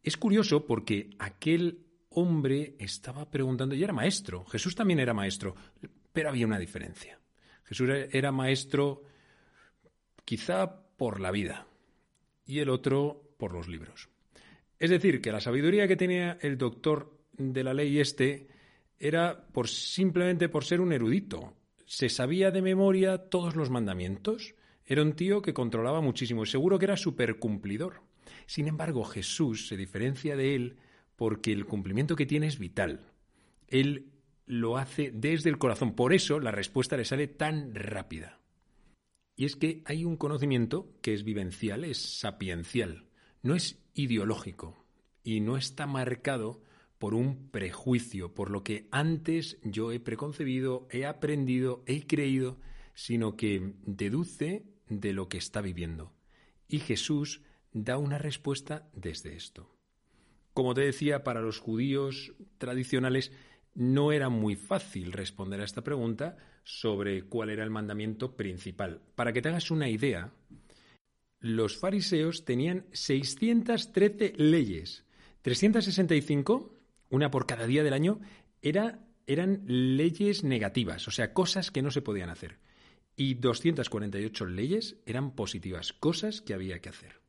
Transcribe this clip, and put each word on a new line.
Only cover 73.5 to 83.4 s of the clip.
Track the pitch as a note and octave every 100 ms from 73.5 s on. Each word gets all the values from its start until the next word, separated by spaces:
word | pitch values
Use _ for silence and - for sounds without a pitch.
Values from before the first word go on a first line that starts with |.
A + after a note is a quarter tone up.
| A#3 A#3 A#3 -
trece | - G#3 G#3 G3+ -
leyes, | D3+ E3 A#2 E2+ F2 - _ _ - -
trescientas | - B2 G3+ A3+
sesenta | G3 F3+ F3
y | D#3
cinco, | C#3+ C#3+ C#3 B3 - - _ _ _
una | C3 D3
por | C3+
cada | C3 A#2 A2+
día | C#3+
del | D3+
año, | C#3 E3 G#3+ - - _ _
era, | C#3+ F3+ A3+ A#3 - _ -
eran | C#3+ F#3 G3 G3
leyes | B2+ B2+ C3 E3 E3 G3+ G3+
negativas, | D3+ B2 G2+ B2 G2+ E2+ -
o |
sea, | - A2
cosas | - F3+ F#3+ F3
que | C#3
no | C#3
se | C#3
podían | - G2+ F2
hacer. | D#2 F2 - _ _ - _ _ -
Y | C3+
doscientas | B2